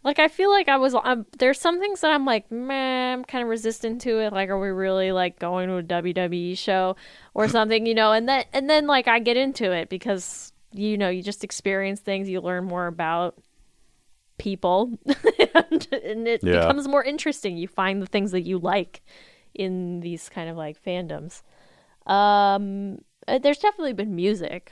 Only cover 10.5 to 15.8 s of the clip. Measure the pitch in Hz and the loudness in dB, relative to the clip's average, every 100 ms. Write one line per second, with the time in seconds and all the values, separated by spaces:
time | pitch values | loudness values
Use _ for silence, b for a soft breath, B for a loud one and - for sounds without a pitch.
10.5 | _ _ 196 208 208 190 185 190 202 202 | _ _ -6 -4 0 0 -2 -6 -10 -10
11.5 | - 196 196 196 196 - 196 196 185 175 | -4 -2 0 -2 -4 -4 -4 -2 -4 -4
12.5 | 180 185 175 175 170 160 170 175 - _ | -4 -4 -4 -6 -4 -2 0 -2 -6 _
13.5 | _ _ _ _ _ _ _ _ - 202 | _ _ _ _ _ _ _ _ -8 -6
14.5 | 190 175 185 247 233 - 277 - - - | -2 2 2 0 -4 -2 2 2 4 4
15.5 | 330 - 320 | 4 4 -2